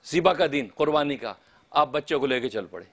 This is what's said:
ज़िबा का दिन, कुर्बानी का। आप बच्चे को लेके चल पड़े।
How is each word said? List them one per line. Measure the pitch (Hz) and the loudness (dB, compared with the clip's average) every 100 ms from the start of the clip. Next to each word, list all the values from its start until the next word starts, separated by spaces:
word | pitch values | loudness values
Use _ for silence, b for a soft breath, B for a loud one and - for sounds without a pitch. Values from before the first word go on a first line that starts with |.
| - | 0
ज़िबा | 156 180 | 2 2
का | 180 165 | 4 0
दिन, | 143 110 | 0 -4
कुर्बानी | - 151 151 143 135 | -2 0 2 0 -4
का। | 113 95 b b b | -8 -12 b b b
आप | - 147 | 0 2
बच्चे | 147 - 147 | 0 -2 -2
को | 135 | 0
लेके | 127 120 | 0 -2
चल | 107 | -6
पड़े। | 90 87 95 | -8 -14 -18